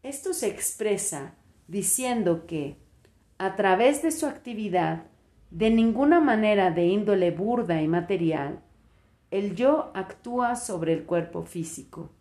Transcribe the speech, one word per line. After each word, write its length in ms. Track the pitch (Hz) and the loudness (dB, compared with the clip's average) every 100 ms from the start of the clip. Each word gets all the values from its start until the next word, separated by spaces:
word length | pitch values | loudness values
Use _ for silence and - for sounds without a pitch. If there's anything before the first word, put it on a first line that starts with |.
Esto 300 | 262 285 381 | -12 -10 -6
se 160 | 349 214 | -4 -4
expresa 840 | 196 - - 214 196 - 147 135 - _ _ - | -4 -8 -4 -2 -2 -2 -6 -12 -16 _ _ -8
diciendo 760 | 185 185 - 254 240 180 165 - | -4 -2 -2 -2 0 0 0 -2
que, 320 | 165 139 - _ _ _ _ _ _ | -8 -8 -12 _ _ _ _ _ _
a 200 | 190 185 | -6 0
través 460 | 196 185 247 294 | 2 6 4 4
de 80 | 330 | -2
su 160 | 311 294 | -2 -4
actividad, 760 | - - 220 208 180 160 165 - _ _ _ _ | -6 -10 -8 -2 0 0 -2 -8 _ _ _ _
de 200 | 165 220 | 0 2
ninguna 500 | 226 226 226 285 339 | 4 4 4 4 6
manera 500 | 294 220 214 208 185 | 4 2 4 4 2
de 160 | 165 175 | 2 2
índole 440 | 202 208 196 175 | 2 2 2 2
burda 500 | 170 208 240 185 165 | 0 -2 -2 0 0
y 80 | 156 | 2
material, 720 | 170 170 190 170 151 139 - _ _ _ _ _ _ _ | 0 0 0 0 -2 -4 -10 _ _ _ _ _ _ _
el 240 | 196 202 | -4 -4
yo 380 | 175 254 302 - | 2 4 4 0
actúa 640 | 196 190 - 240 240 240 233 | -8 -10 -10 -6 -2 -2 -2
sobre 360 | - 185 160 | -6 -4 0
el 120 | 160 | 0
cuerpo 400 | - 170 165 170 | 0 -2 -2 -8
físico. 680 | 165 175 165 - 185 - 160 _ | -10 -8 -10 -10 -16 -16 -16 _